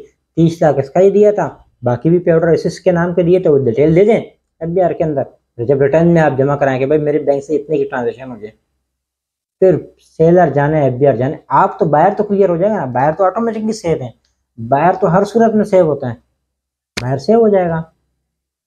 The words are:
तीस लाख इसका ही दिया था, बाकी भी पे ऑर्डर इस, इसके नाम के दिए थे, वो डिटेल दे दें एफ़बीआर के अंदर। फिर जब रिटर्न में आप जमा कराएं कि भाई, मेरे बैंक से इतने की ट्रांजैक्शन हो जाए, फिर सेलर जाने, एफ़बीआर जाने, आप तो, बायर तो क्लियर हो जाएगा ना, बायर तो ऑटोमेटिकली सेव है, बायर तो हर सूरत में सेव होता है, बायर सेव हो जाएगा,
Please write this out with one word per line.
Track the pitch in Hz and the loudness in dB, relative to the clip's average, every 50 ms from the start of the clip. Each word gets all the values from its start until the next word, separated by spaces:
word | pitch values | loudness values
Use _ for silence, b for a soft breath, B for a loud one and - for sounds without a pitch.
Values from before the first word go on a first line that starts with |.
| B B B B _ _ _ - | B B B B _ _ _ 0
तीस | 165 165 165 - | 0 0 2 0
लाख | 170 156 139 139 | 0 0 0 0
इसका | 131 - - 175 | -4 -2 0 2
ही | 185 202 | 2 4
दिया | 185 202 208 208 | 4 4 2 2
था, | 208 202 165 135 - - _ _ _ _ 123 | 2 0 -4 -6 -8 -14 _ _ _ _ -4
बाकी | 123 120 117 - 160 | -4 -4 -2 0 0
भी | 170 180 | 0 2
पे | 170 175 | 2 2
ऑर्डर | 165 160 170 170 160 | 2 2 2 2 0
इस, | - - | 0 0
इसके | 180 - - _ 190 | -6 -8 -2 _ 0
नाम | 180 170 170 180 175 | 0 0 -2 -2 -2
के | 185 175 | -2 2
दिए | 165 180 185 | 2 2 2
थे, | 185 175 | 2 2
वो | 147 135 | 2 2
डिटेल | 127 120 110 131 143 160 160 | 2 0 0 2 2 2 4
दे | 170 202 | 4 4
दें | 214 226 | 4 2
एफ़बीआर | 165 - - _ _ _ _ _ _ 165 165 170 190 180 165 151 | 0 -2 -8 _ _ _ _ _ _ -10 -6 -2 -2 -2 -2 -2
के | - 175 | -2 -4
अंदर। | 160 151 135 120 | -4 -2 -4 -6
फिर | - _ _ _ _ _ - 120 | -6 _ _ _ _ _ -10 -2
जब | 110 143 139 | -2 0 2
रिटर्न | 143 139 - 160 170 175 | 2 2 2 2 4 4
में | 170 165 | 4 4
आप | 160 151 135 127 | 2 2 2 2
जमा | 135 139 143 | 2 2 0
कराएं | 139 139 135 131 123 | 0 0 -2 0 -2
कि | 135 | 0
भाई, | 135 151 156 | 0 0 0
मेरे | 147 147 147 156 | 0 0 -2 -2
बैंक | 143 143 139 139 139 | 0 -2 -2 -2 -2
से | - 156 | -4 -4
इतने | 139 - - 160 143 | -4 -4 -4 -4 -4
की | 139 | -4
ट्रांजैक्शन | 139 143 131 120 117 107 117 131 131 | -4 -4 -6 -6 -6 -8 -8 -16 -18
हो | 123 107 | -16 -16
जाए, | 101 107 _ _ _ _ _ _ _ _ _ _ _ _ _ _ _ _ _ _ _ _ _ _ | -18 -20 _ _ _ _ _ _ _ _ _ _ _ _ _ _ _ _ _ _ _ _ _ _
फिर | 185 190 170 127 - - _ _ | 2 2 2 0 -4 -12 _ _
सेलर | _ _ _ _ 160 165 170 180 175 160 | _ _ _ _ 2 4 4 4 2 2
जाने, | 127 143 143 143 156 156 143 135 | 0 -2 0 0 0 0 0 -2
एफ़बीआर | 123 120 143 143 127 110 | 0 0 0 0 2 0
जाने, | 123 135 156 - _ _ | -2 -4 -4 -8 _ _
आप | 131 147 180 190 190 - | 0 0 0 0 0 -2
तो, | 202 | -2
बायर | 160 147 147 165 196 202 | 0 2 2 2 2 0
तो | - 208 | -2 -4
क्लियर | - 202 190 196 180 | -4 0 0 2 0
हो | 175 165 | 0 0
जाएगा | 180 214 220 190 | -2 -2 -2 -4
ना, | 147 | -6
बायर | 127 120 123 135 151 160 | -4 -2 0 0 0 0
तो | - 196 | 0 -2
ऑटोमेटिकली | 185 185 226 233 233 220 220 214 220 202 | -2 -2 -2 -4 -4 -4 -4 -6 -6 -6
सेव | - - 170 156 127 | -6 -4 -4 -4 -4
है, | 127 120 - _ _ _ _ _ _ _ _ 120 | -6 -12 -14 _ _ _ _ _ _ _ _ -14
बायर | 117 117 135 139 156 180 185 | -4 -2 -2 0 2 0 0
तो | - 214 180 | 0 -2 0
हर | 165 190 202 | 0 0 0
सूरत | 202 - 233 226 220 214 | 0 0 0 0 2 2
में | 214 202 | 0 -2
सेव | 208 - 185 180 156 | 0 2 2 2 2
होता | 143 - 135 123 | -2 -4 -6 -10
है, | 117 - _ _ _ _ _ _ _ _ _ _ _ _ _ _ _ - | -10 -10 _ _ _ _ _ _ _ _ _ _ _ _ _ _ _ -10
बायर | 120 123 135 - | -6 -6 -6 -4
सेव | - - 220 233 | -2 0 2 2
हो | 226 214 | 4 2
जाएगा, | 202 190 180 170 165 160 160 - _ _ _ _ _ _ _ _ _ _ _ _ _ _ _ | 2 0 0 -2 -4 -6 -8 -12 _ _ _ _ _ _ _ _ _ _ _ _ _ _ _